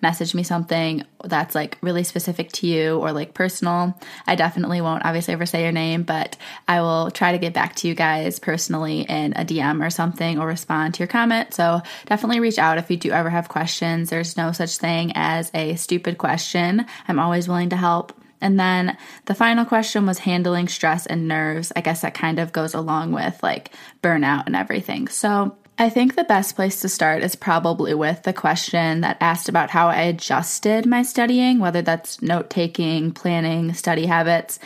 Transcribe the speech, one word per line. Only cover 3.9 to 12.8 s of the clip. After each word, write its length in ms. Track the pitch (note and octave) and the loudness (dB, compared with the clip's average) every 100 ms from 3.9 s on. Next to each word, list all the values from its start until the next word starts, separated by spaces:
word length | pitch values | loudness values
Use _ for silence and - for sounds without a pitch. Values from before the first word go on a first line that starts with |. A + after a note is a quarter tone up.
| F3+ - - | -4 -10 -10
I 120 | - F3 | -2 2
definitely 440 | E3 F3+ E3+ F3 | 2 0 -2 0
won't 240 | E3 D#3+ | -2 -2
obviously 300 | E3 E3 E3+ | -2 -2 -2
ever 100 | E3+ | -4
say 200 | F3 E3+ | -2 -2
your 80 | E3 | 0
name, 320 | E3 D#3+ E3 | 0 0 -2
but 320 | E3+ D#3+ - - - - - | -2 -2 -4 -8 -16 -12 0
I 140 | F3 | 2
will 280 | E3 E3 E3 | 2 0 -2
try 220 | - F3+ | 0 0
to 60 | F3 | 2
get 140 | E3+ | 0
back 220 | E3+ F3 | 0 -2
to 140 | - E3+ | -2 -4
you 80 | E3 | 0
guys 420 | D#3+ D#3 E3 F3+ | 0 0 -2 -4
personally 640 | - E3 - D#3+ D#3 D#3 D#3 | -4 -4 -2 -4 -2 -4 -4
in 240 | D3+ D3+ | -2 -2
a 100 | - | -2
D 160 | E3+ D#3+ | -2 0
M 220 | C#3 D3+ | 0 0
or 80 | E3 | -2
something, 480 | E3+ E3+ E3+ E3 D#3 | 0 -2 -2 -2 -2
or 80 | D#3+ | -2
respond 480 | E3 - D#3 D#3 | -4 -2 -2 0
to 40 | E3+ | -2
your 80 | F3 | -2
comment. 440 | A#3 A#3 A3+ - | 0 2 2 -2
So 300 | - E3+ E3+ E3+ - - | 0 2 2 -2 -12 -2
definitely 320 | G#3+ A3 A#3+ | -2 0 2
reach 220 | A#3 G#3+ | 2 4
out 180 | D#3+ | 2
if 100 | D#3+ | 2